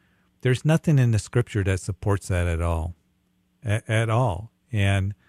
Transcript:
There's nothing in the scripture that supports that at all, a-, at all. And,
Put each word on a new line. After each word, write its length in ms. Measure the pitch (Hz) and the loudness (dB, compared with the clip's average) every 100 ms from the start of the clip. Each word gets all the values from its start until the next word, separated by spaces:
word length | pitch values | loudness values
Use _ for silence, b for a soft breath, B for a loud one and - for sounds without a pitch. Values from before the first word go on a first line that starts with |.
| _ _ _ _ | _ _ _ _
There's 240 | 127 123 151 | -2 0 2
nothing 320 | 160 - 143 | 0 2 2
in 140 | 120 | 4
the 80 | 110 | 2
scripture 440 | - 123 - 104 95 | 0 -2 -2 -2 0
that 140 | 92 | -2
supports 500 | - 95 104 98 - | -4 -6 -2 -2 -2
that 180 | 90 87 | -2 0
at 140 | 82 | 0
all, 340 | 85 82 82 - _ _ _ _ _ _ | 0 -2 -4 -8 _ _ _ _ _ _
a-, 280 | 107 107 - | -4 -4 0
at 180 | 110 113 | -2 0
all. 420 | 113 127 87 113 _ _ | 0 0 -2 -8 _ _
And, 420 | 107 98 98 95 - | 0 2 2 0 -6